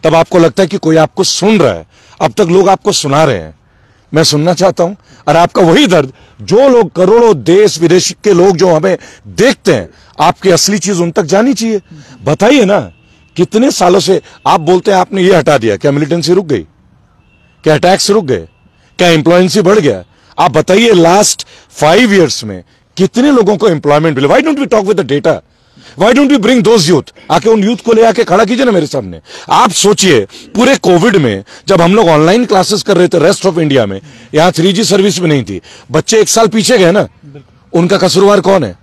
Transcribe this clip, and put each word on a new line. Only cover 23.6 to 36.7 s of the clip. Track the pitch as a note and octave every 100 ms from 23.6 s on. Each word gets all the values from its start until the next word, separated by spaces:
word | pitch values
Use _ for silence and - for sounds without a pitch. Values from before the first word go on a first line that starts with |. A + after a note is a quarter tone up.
| G#3
employment | D#3+ D3 D3 D#3+ C3+
मिला? | C#3
Why | G3+
don't | D#4 C#4
we | C#4
talk | A3
with | G3 G3+
the | C#3
data? | C#3+ E3 B2+ _ _ _ _ - -
Why | G#3
don't | C4 C#4
we | C#4+ G#3
bring | B3+ G3
those | A#3 D3+
youth? | D#3 - _ -
आके | E3 A3
उन | A3
youth | G3+ A#3
को | A#3
ले | A3+ A3+
आके | A3
खड़ा | A3+ F#3
कीजिए | G3+ A#3
ना | B3+
मेरे | G3 D3+
सामने। | C#3+ G2 E2 - - -
आप | D#3+ A#3
सोचिए, | E3+ G3+ G3+ F#3+ B2+ F#2+ - -
पूरे | - B3+ C#4
कोविड | - F3 A3 F#3+
में | C3 G2 - - -
जब | F#3+
हम | E3+
लोग | G#3 F3
online | D3+ D#3+ A3
classes | B3 G3+ F3+ G3+
कर | - F3+
रहे | F3
थे | E3+
rest | D#3+ G3+ F#3+
of |
India | E3+ D#3 C3+ G#2
में, | G2 - - -
यहाँ | D3 F3
थ्री | D#3+ F3+
जी | F#3+
service | A3 F#3+ G3 E3+
भी | E3+
नहीं | C#3+
थी, | G2+ F#2 - - -
बच्चे | C#3 - A3
एक | F#3+
साल | A3+ A3+
पीछे | A3 F#3